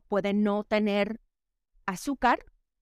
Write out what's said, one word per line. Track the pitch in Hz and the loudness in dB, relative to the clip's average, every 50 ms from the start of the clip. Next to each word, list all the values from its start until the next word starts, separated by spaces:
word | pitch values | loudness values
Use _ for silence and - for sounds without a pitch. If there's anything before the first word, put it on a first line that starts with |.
| - - | -2 -2
puede | 208 196 190 202 202 | -2 -2 0 0 0
no | 208 208 208 202 208 208 | 2 2 2 0 -2 -2
tener | - 220 214 214 208 202 208 202 208 220 - _ _ _ _ _ _ _ _ _ _ _ _ - | 0 0 0 0 2 0 0 0 -2 -4 -12 _ _ _ _ _ _ _ _ _ _ _ _ -8
azúcar, | - 185 - - 285 277 - - 240 277 - - - _ _ _ _ _ _ | -8 -8 -6 -6 -6 -6 0 2 2 2 2 -2 -12 _ _ _ _ _ _